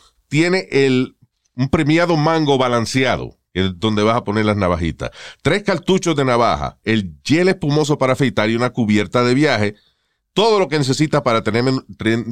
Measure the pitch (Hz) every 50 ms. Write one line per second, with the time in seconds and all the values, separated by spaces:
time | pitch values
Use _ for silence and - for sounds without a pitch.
0 | _ _ _ _ _ _ 139 151 170 175 185 185 190 - - 139 139 131 127 127
1 | 131 - - _ _ _ _ _ _ _ _ 123 131 139 - 160 151 143 156 165
2 | 175 170 170 151 147 160 165 160 156 143 139 127 127 123 120 117 110 - - 131
3 | 131 123 98 69 60 58 - _ _ _ _ 90 95 95 90 85 110 110 107 104
4 | 104 110 113 120 120 104 101 110 107 107 104 101 95 87 87 82 87 80 - -
5 | - - - - - - - _ - 139 175 208 208 208 190 - - - 190 185
6 | - 175 160 143 135 127 120 120 117 104 80 73 69 65 - _ _ 101 113 113
7 | 98 85 76 71 _ - 139 170 180 190 190 190 165 147 147 151 151 139 147 -
8 | 135 131 127 - 143 120 - 110 107 110 113 113 123 123 - 127 113 104 104 104
9 | 101 85 - 123 123 123 127 139 156 147 123 104 104 104 104 - _ _ _ _
10 | _ _ _ _ _ _ _ 180 214 226 214 196 185 131 151 151 139 131 127 143
11 | 156 151 - 143 - 127 113 113 98 110 101 117 123 - 131 127 - - 92 -
12 | 98 110 113 120 113 117